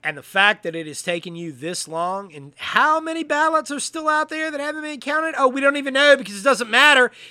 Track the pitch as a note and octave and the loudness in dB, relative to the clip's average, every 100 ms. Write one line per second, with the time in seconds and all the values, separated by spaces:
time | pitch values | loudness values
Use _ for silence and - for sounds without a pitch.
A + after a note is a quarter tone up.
0 | D#3 D3 - G3 G3+ G#3+ F3 E3 D#3 C#3+ | -8 -10 -6 2 2 2 -6 -8 -10 -10
1 | - F3 F3+ E3+ E3+ B2+ D#3 F3 - D#3+ | -6 -6 -6 -12 -12 -10 -10 -10 -8 -6
2 | F3 G3 G3 D3+ C#3 _ - A3 C#4+ D#4 | -6 -6 -12 -18 -20 _ -4 0 2 2
3 | D#4+ E4 D4+ D4 D#4+ D#4+ B3+ C#4+ - E4 | -2 -8 -4 0 0 0 -4 -10 -8 -6
4 | D#4 D4+ D#4 D#4 D#4 D4+ C#4+ D#4 D4+ D4 | -2 -2 -2 -4 -6 -6 -8 -8 -10 -10
5 | C4+ D4+ D#4+ C#4 C4+ C4+ C#4 C#4+ C#4 C4 | -4 -4 -4 0 0 2 0 0 -2 4
6 | D4 C#4 G3 G3+ A3+ G#3+ A3+ A#3 D4 C#4 | 6 6 2 -2 0 0 2 6 8 8
7 | B3 - - | 4 0 -20